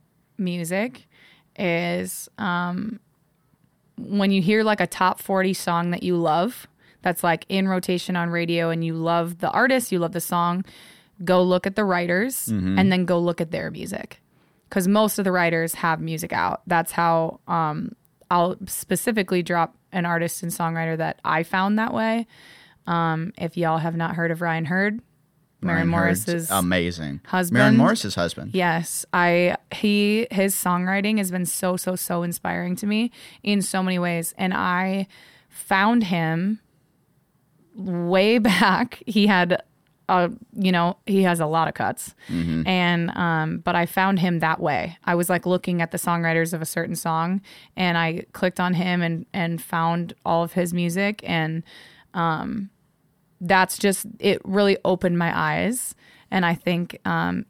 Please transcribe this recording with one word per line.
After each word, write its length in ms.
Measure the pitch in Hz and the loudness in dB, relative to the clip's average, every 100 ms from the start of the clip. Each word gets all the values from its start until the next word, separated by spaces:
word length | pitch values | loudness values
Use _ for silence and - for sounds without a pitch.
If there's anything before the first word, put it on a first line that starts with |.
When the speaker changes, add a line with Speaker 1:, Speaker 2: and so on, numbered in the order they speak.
| _ _ _ - | _ _ _ -6
Speaker 1:
music 720 | 185 175 165 185 240 - _ _ - _ _ - | -4 -4 -4 -2 -4 -6 _ _ -20 _ _ -4
is, 720 | 180 170 175 175 185 - - - | -2 0 0 -4 -4 -10 -14 -6
um, 640 | 190 175 175 180 214 208 _ _ _ _ _ _ _ _ _ - | -4 -2 -2 -4 -6 -10 _ _ _ _ _ _ _ _ _ -14
when 340 | - 202 196 | -4 0 2
you 100 | 196 | 4
hear, 200 | 175 214 | 4 4
like, 180 | 214 208 | 4 2
a 60 | 180 | 0
top 320 | - 185 - | 0 0 0
forty 320 | - 190 190 | -2 0 0
song 380 | 185 - 170 175 | 0 -2 0 0
that 120 | 180 | -2
you 120 | 180 175 | 0 0
love, 520 | 165 160 196 - - _ _ _ | 2 2 0 -4 -18 _ _ _
that's, 220 | 185 170 | -4 0
like, 200 | 175 160 - | 0 0 -2
in 180 | 190 190 | -2 0
rotation 480 | 185 180 180 - 180 | 0 0 -4 -2 -4
on 140 | 170 | -2
radio, 400 | 170 170 170 165 | -2 -2 0 0
and 140 | 165 | -2
you 100 | 165 | -2
love 440 | 160 165 170 170 170 | -2 0 0 0 -4
the 120 | 170 | -2
artist, 400 | - 254 262 240 | 2 2 2 0
you 80 | 180 | -2
love 140 | 165 | -2
the 80 | 170 | -4
song, 440 | - 175 175 175 - - - - _ - | -2 0 0 -2 -6 -14 -20 -20 _ -8
go 180 | 175 180 | 2 4
look 240 | 180 180 196 | 4 2 0
at 80 | |
the 100 | 190 | -2
writers, 640 | 208 175 175 180 247 262 - | 0 0 0 0 0 -4 -4
Speaker 2:
Mm-hmm. 320 | 107 92 196 | -2 0 2
Speaker 1:
and 140 | 190 | 4
then 120 | 185 175 | 4 2
go 120 | 175 | 2
look 220 | 175 170 | 0 -2
at 100 | 165 | -4
their 200 | - - | -4 -6
music. 500 | - - - - - _ _ _ _ - | -8 -8 -10 -12 -18 _ _ _ _ -6
'Cause 160 | 196 180 | 0 2
most 320 | 208 214 - | 4 2 0
of 60 | |
the 80 | 190 | 0
writers 420 | 180 170 165 165 - | 2 2 2 -2 -2
have 240 | 170 160 | -2 0
music 320 | 160 160 170 | -4 -6 -4
out. 280 | 165 165 - - | -2 -2 -2 0
That's 260 | 170 165 | 0 0
how, 480 | - 170 165 165 - - | 0 2 2 0 -6 -4
um, 440 | 170 156 151 - - _ _ - | -2 -2 -4 -8 -12 _ _ -2
I'll 260 | 180 175 - 185 | 2 2 -2 -8
specifically 760 | - - 185 - 220 185 185 | -8 -4 -2 0 -2 0 0
drop 320 | 165 175 165 _ _ | 0 0 0 _ _
an 140 | 185 170 | -4 -2
artist 360 | 170 170 - | 0 -2 -4
and 100 | 170 | -8
songwriter 440 | 165 165 165 165 160 | -4 -4 -2 -2 -2
that 200 | 160 - | -4 -4
I 180 | - 160 | -2 0
found 360 | 165 190 196 214 | 0 0 0 0
that 140 | 226 | 0
way. 320 | 226 220 226 226 - - - - _ - | -2 -2 -2 -4 -14 -20 -20 -20 _ -4
Um, 460 | 170 165 160 165 - | 0 0 -2 -4 -6
if 180 | 175 175 | -8 -2
y'all 220 | 165 160 | 0 0
have 180 | 165 165 | -2 -2
not 180 | 165 165 | -4 -2
heard 140 | 170 | -2
of 100 | 165 | -2
Ryan 240 | 170 165 156 | -2 -2 0
Hurd, 340 | 180 208 220 - _ _ _ _ - | 0 0 -2 -10 _ _ _ _ -6
Maren 300 | 180 165 170 | -2 0 2
Speaker 2:
Ryan 20 | 170 170 | 2 2
Hurd's 180 | 165 - | 0 -2
Speaker 1:
Morris's 220 | 170 165 | -4 0
Speaker 2:
amazing. 680 | 98 90 92 87 85 76 69 - | 0 2 2 0 -4 -8 -8 -4
Speaker 1:
husband. 320 | 185 175 123 | -2 2 4
Speaker 2:
Maren 180 | 135 - | 6 6
Morris's 360 | 190 226 101 | 6 2 -2
husband. 400 | - 85 - 104 | -2 -2 -2 -6
Speaker 1:
Yes. 500 | 185 175 165 165 - - | 0 0 0 -2 -8 -4
I, 440 | 185 175 175 175 - - | 2 4 4 2 0 -8
he, 540 | - 214 208 208 214 233 | -2 0 2 2 0 0
his 240 | 190 196 | 0 0
songwriting 600 | 196 180 175 185 196 202 214 | 0 0 0 0 0 0 0
has 120 | 190 | -2
been 140 | 180 175 | -2 -4
so, 300 | - 185 180 | -2 -2 -2
so, 200 | - 185 | -2 -4
so 260 | - 175 | -2 -2
inspiring 540 | 175 170 180 175 175 180 | -2 -4 -4 -4 -4 -4
to 100 | 208 | -2
me 240 | 214 233 - - - | 0 -2 -6 -20 -10
in 180 | - 202 | -2 0
so 200 | 185 190 | 0 -2
many 160 | 185 180 | 0 0
ways. 360 | 175 170 170 - | 0 -2 -4 -4
And 160 | 185 | -2
I 540 | 185 180 180 190 196 190 - - - _ | 0 0 0 0 -2 -4 -10 -20 -20 _
found 560 | - - 196 208 240 | -12 0 2 4 4
him 560 | 196 175 160 165 190 214 _ _ _ _ _ _ _ _ _ _ _ - | 2 0 2 0 0 -4 _ _ _ _ _ _ _ _ _ _ _ -12
way 600 | 185 175 175 185 202 240 | -6 -4 2 4 6 4
<laughs> 140 | 214 | 4
back, 500 | 180 208 - 247 - - | 4 4 4 0 -6 -2
he 200 | 208 202 | 2 4
had 360 | 185 175 180 - _ _ _ - | 4 4 0 -4 _ _ _ 0
a, 200 | 185 175 - - | 2 2 -4 -12
you 180 | - 190 | -2 2
know, 240 | 180 170 - - | 2 2 -2 0
he 160 | 196 | 2
has 160 | 185 170 | 4 2
a 80 | 156 | 2
lot 220 | 165 160 | 2 0
of 60 | |
cuts. 400 | - 101 - - - - | -2 -4 -4 -10 -16 -6
Speaker 2:
Mm-hmm. 380 | - 165 160 160 | -4 0 0 0
Speaker 1:
And, 440 | 185 175 175 170 - | 2 2 2 -2 -2
um, 420 | 175 160 156 170 | 0 0 -2 -2
but 180 | 180 175 | -2 0
I 80 | 175 | 0
found 320 | - 190 196 | 0 2 2
him 180 | 180 170 | 2 2
that 180 | 160 165 | 0 0
way. 380 | 170 120 170 - | 0 -2 -4 -8
I 100 | - | -2
was, 140 | 175 175 | 0 2
like, 160 | 180 180 | 0 0
looking 340 | 180 - 175 | -2 0 -2
at 80 | 165 | -2
the 80 | 175 | -4
songwriters 540 | - 170 165 165 165 | -2 0 0 0 0
of 80 | 170 | -4
a 40 | 160 | -6
certain 300 | - 170 165 | -4 -4 -4
song, 440 | 165 160 170 190 - - - - | -2 -2 0 -2 -6 -20 -16 -4
and 220 | 180 170 | 0 0
I 260 | 165 170 - | 0 -4 -8
clicked 260 | - 185 180 | -2 -2 0
on 160 | 180 | 0
him 280 | 170 180 175 | 0 0 0
and, 240 | 170 165 - | 0 -4 -6
and 260 | 196 170 165 | -4 -4 -4
found 520 | - 170 165 170 170 - | -4 -2 0 0 -4 -6
all 180 | - 170 | 0 0
of 120 | 170 | 0
his 180 | 185 175 | -2 -2
music. 500 | 175 175 175 202 208 - | 0 -2 0 -2 -2 -2
And, 360 | 170 160 160 - - - - _ | -2 0 -4 -8 -16 -20 -20 _
um, 560 | 185 165 156 - - 196 _ _ _ _ _ _ - | -2 0 0 -4 -6 -8 _ _ _ _ _ _ -8
that's 380 | 175 190 185 - | 4 4 4 2
just, 280 | 202 190 - - | 2 2 -4 -2
it 220 | 202 185 | 0 0
really 340 | - 196 202 196 | 0 2 4 4
opened 340 | - 185 185 175 | 2 2 2 2
my 120 | 170 - | 0 0
eyes. 560 | 156 156 180 254 - - - - - | 0 0 -2 -2 -8 -12 -20 -20 -4
And 140 | 185 175 | 0 2
I 80 | |
think, 440 | 170 - 175 175 - | 0 0 -2 -4 -6
um, 400 | - 165 175 - - | -4 -2 0 -2 -4